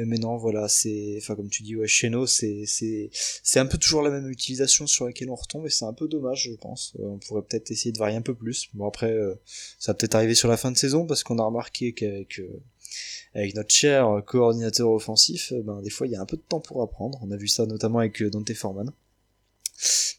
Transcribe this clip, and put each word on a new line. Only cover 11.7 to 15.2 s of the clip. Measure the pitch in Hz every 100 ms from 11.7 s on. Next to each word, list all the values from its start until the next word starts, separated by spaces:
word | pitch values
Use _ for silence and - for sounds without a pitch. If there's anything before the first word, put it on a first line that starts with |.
| - 120
qu'avec, | 113 104 98 98 -
euh, | 92 - - _ - - - - -
avec | 107 98
notre | 104 104
cher | - 143 135 117 104
coordinateur | - 127 117 117 113 107 117
offensif, | 110 110 110